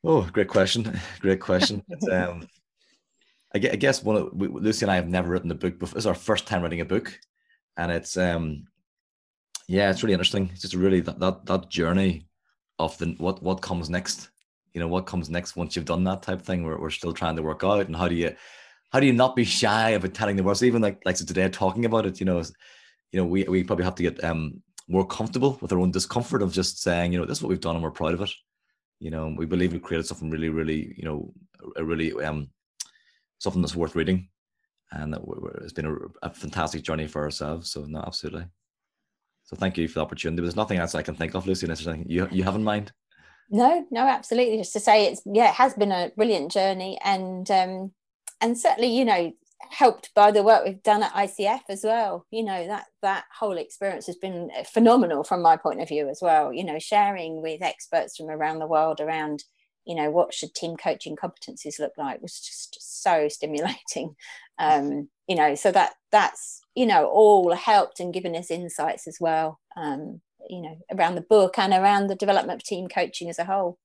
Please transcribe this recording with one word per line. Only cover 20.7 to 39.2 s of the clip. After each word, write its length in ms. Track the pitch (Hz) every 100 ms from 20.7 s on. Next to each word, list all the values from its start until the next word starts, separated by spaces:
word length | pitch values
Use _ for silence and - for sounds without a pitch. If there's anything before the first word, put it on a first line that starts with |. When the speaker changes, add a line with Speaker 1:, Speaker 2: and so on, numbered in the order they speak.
| 117
Speaker 1:
like, 180 | 107 95 -
like, 100 | 92
so 80 |
today, 240 | 80 92 92
talking 380 | 95 95 92 117
about 180 | 113 104
it, 140 | 90
you 60 | 95
know, 160 | 87 80 - - - _ _ _
you 60 | 92
know, 60 | 87
we, 180 | 92
we 180 | - 92
probably 220 | 90 92
have 100 | 90
to 80 | 92
get, 200 | 87 80
um, 360 | 82 82 78 - _ - -
more 180 | 92 95
comfortable 500 | - 113 110 135 131
with 100 | 98
our 60 | 90
own 140 | 90
discomfort 500 | 92 - 120 120 127
of 100 | 98
just 300 | 95 90 -
saying, 300 | - 85 87
you 60 | 87
know, 60 |
"This 140 | 85 147
is 40 |
what 60 | -
we've 120 | 90
done 160 | 87 82
and 80 |
we're 60 | 82
proud 240 | - 80
of 60 | 85
it." 120 | 101 - _ _ _ _ _ _
You 120 | 82
know, 240 | 80 80 80
we 80 | 82
believe 260 | 90 90
we've 160 | 82 -
created 180 | 82 80
something 240 | - 80
really, 200 | 80 80
really, 440 | 80 78 78 - -
you 80 |
know, 280 | 80 76 80 - _ _ - -
a 80 |
really, 280 | 80 82 82 -
um, 260 | 76 76 71 _ _ _ - _ _ _ _ _
something 240 | 101 92
that's 140 | 78 82
worth 180 | 80
reading. 340 | 85 82 92 92 _ _ _ _ _ _
And 200 | - 76
that 140 | 76 -
we're, 140 | -
we're, 180 | - -
it's 80 | -
been 140 | - 78
a, 400 | 76 - - -
a 40 |
fantastic 520 | - 76 85 78 80
journey 260 | - 80 78
for 140 | 76
ourselves. 480 | 73 73 73 82 82
So, 140 | 82
no, 160 | 73 76
absolutely. 460 | - - 76 78 87 _ _ _ _ _ _ _